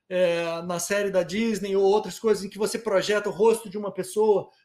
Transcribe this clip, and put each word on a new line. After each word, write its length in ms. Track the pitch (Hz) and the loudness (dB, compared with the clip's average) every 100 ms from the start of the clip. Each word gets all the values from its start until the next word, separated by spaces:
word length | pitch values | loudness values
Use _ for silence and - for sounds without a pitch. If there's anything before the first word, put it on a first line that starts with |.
| - | -6
é, 520 | 185 180 170 170 165 | 0 2 2 -2 -6
na 160 | 175 175 | -4 -4
série 300 | - 202 202 | -2 -2 0
da 140 | 185 | 0
Disney 540 | 165 196 233 208 202 196 | 0 0 -2 -2 -2 2
ou 60 | 196 | 4
outras 340 | 208 196 - | 4 0 -2
coisas 240 | 226 196 | 0 0
em 60 | 196 | -2
que 80 | 190 | -4
você 200 | 202 226 | -4 -2
projeta 520 | 220 190 - 208 208 | 0 0 2 0 0
o 20 | |
rosto 380 | 160 220 220 214 | 2 2 2 -2
de 80 | 208 | -8
uma 160 | 202 | -6
pessoa 560 | 185 180 208 214 196 - _ | -8 -6 0 4 2 0 _